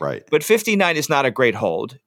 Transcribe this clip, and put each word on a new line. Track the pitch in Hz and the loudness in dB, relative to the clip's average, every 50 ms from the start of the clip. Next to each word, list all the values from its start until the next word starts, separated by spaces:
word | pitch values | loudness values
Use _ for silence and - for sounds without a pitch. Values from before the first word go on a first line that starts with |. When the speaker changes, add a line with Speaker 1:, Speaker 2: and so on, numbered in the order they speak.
Speaker 1:
right. | 71 71 62 - - _ | -6 -6 -6 -8 -4 _
Speaker 2:
But | - 156 160 | -2 -2 2
fifty-nine | - 214 220 214 226 208 196 190 175 165 | 2 0 2 2 0 0 2 2 0 0
is | 151 139 - | -2 -2 0
not | 156 139 135 | 0 0 0
a | 127 | 0
great | 104 - 131 117 98 | 0 2 2 2 2
hold. | 107 113 92 82 87 107 110 - - _ | 0 -2 -2 -2 -2 -4 -8 -12 -16 _